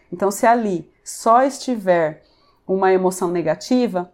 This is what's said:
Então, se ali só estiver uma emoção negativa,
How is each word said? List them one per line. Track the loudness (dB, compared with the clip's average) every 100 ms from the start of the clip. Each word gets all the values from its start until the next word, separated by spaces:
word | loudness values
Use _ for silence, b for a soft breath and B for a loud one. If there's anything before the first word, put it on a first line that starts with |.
| b
Então, | -4 -4
se | 0 2
ali | 2 0 -4 -8 _
só | -18 -4 2 4
estiver | 4 -2 -6 -2 0 2 0 -4 b b b b -4
uma | 0 2
emoção | 2 0 -2 -2
negativa, | -2 -2 -4 0 0 0 -2 -8